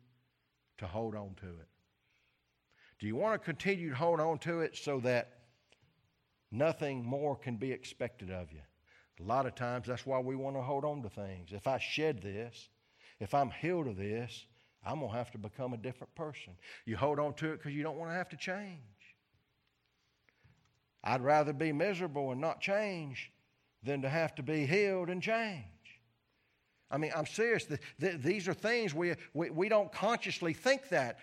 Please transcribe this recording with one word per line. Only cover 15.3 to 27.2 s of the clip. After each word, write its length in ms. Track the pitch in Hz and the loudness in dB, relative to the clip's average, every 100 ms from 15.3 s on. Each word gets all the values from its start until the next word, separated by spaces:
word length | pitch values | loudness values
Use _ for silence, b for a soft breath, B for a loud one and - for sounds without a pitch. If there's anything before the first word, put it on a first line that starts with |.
to 60 | 113 | -6
become 360 | 104 - 127 | -8 -4 -4
a 40 | 117 | -4
different 360 | 127 120 - - | -6 -8 -12 -8
person. 380 | 156 139 - 90 B B - | -8 -8 -14 -18 B B -4
You 100 | 107 | 2
hold 240 | 143 147 | 4 4
on 140 | 147 - | 0 0
to 160 | 156 | -4
it 100 | 156 | -4
'cause 120 | 147 | -4
you 100 | 143 | -2
don't 140 | 156 151 | -2 -4
wanna 160 | 165 | -4
have 160 | 175 175 | -4 -4
to 80 | 156 | -6
change. 420 | 190 190 208 165 110 101 - _ _ _ _ _ _ _ _ _ _ _ b b b b _ _ _ _ | -4 -4 -6 -14 -18 -20 -20 _ _ _ _ _ _ _ _ _ _ _ b b b b _ _ _ _
I'd 180 | - 127 | 0 4
rather 300 | 127 151 147 | 6 6 6
be 200 | 143 160 | 2 2
miserable 600 | 147 190 175 180 143 135 | 2 2 2 -2 -2 -2
and 80 | 127 | 0
not 220 | 160 - | 0 0
change 720 | 196 202 214 180 147 123 - _ _ _ _ _ | 2 2 2 -2 -6 -8 -10 _ _ _ _ _
than 180 | 113 143 | -2 0
to 60 | 131 | 2
have 260 | 160 160 - | 2 0 -2
to 80 | |
be 220 | 135 156 139 | -2 0 4
healed 440 | 190 202 185 175 | 4 4 2 0
and 120 | 180 | -2
change. 440 | 202 226 220 175 92 - - - _ _ _ _ _ _ _ _ - | 0 0 0 -6 -10 -18 -20 -20 _ _ _ _ _ _ _ _ -6
I 60 | 139 | -2
mean, 140 | 151 | -2
I'm 100 | 160 | -2